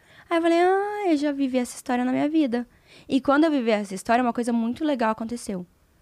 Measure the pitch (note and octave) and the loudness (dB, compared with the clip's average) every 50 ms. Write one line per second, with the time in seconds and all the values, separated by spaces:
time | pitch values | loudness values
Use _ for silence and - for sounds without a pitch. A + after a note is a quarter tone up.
0 | _ _ - - - _ E4+ E4 E4 E4+ E4 E4+ F4+ F#4 F#4+ G4 G4+ G#4 G#4 G#4 | _ _ -20 -20 -8 _ -2 2 2 4 4 4 4 4 4 2 0 -2 -4 -2
1 | G#4 F4+ D#4 C#4 C#4+ D4 C#4+ C#4 C#4 B3+ B3+ B3+ B3 - - - - - B3 B3 | 0 0 2 2 0 -2 -2 -2 -2 0 0 -2 -2 -2 -8 -12 -6 -4 -2 -2
2 | B3 B3+ B3+ C4+ C#4 D4 D#4 D#4+ D4 A#3+ A3+ B3 A#3+ - _ _ _ _ - - | 0 0 0 0 0 2 2 2 2 2 0 -4 -6 -8 _ _ _ _ -20 -20
3 | - - C4 C4+ C4 C#4+ C4+ D4 D#4+ E4 D4 C4+ A3+ A3+ G#3+ G#3 G#3 F#3+ F#3+ F#3+ | -6 -2 -2 0 2 2 4 4 4 4 2 0 2 2 0 0 -2 -6 -8 -8
4 | - - A3+ B3 B3+ A#3+ A3+ B3 A#3 B3 A#3 A#3 A3+ A#3 B3 - D#4+ D4+ C#4+ A#3 | 0 0 2 2 2 0 -2 -2 -2 -2 -2 -2 -2 -4 -4 -2 -2 -2 0 0
5 | A#3 A3 A3 - A3+ A3+ A#3+ A#3+ - - G3 F3+ F3+ - _ _ _ _ _ _ | 0 -2 -2 -4 -6 -10 -10 -10 -8 -8 -8 -8 -10 -12 _ _ _ _ _ _